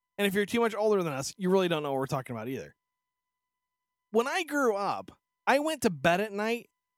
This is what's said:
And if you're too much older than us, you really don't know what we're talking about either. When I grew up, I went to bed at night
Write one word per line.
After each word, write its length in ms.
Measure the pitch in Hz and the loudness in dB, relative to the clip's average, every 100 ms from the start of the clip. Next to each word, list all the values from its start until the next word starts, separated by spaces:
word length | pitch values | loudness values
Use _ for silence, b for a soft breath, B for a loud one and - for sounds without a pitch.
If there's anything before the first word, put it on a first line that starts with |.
| _ - | _ -2
And 120 | 202 | 0
if 60 | |
you're 120 | 190 202 | 0 0
too 140 | 233 | 2
much 160 | 233 208 | 0 2
older 260 | 220 202 | 2 2
than 100 | 165 | 0
us, 220 | 135 135 - | -4 -6 -4
you 140 | 185 | 2
really 160 | 190 180 | 4 4
don't 160 | 156 | 0
know 80 | 147 | -2
what 80 | 135 | -2
we're 80 | 135 | -2
talking 300 | 139 127 117 | -4 -6 -8
about 100 | 117 | -8
either. 280 | 127 73 _ _ _ _ _ _ _ _ _ _ _ _ _ _ | -8 -10 _ _ _ _ _ _ _ _ _ _ _ _ _ _
When 160 | 214 254 | 0 2
I 160 | 359 | 0
grew 320 | 311 294 254 196 | -2 0 2 0
up, 340 | 196 101 98 - _ _ | -2 -4 -8 -18 _ _
I 140 | - 269 | 0 2
went 240 | 302 302 | 2 0
to 80 | 226 | -2
bed 300 | 151 165 175 | 2 2 2
at 100 | 220 | 0
night 380 | 202 214 233 - _ _ | -4 -4 -4 -8 _ _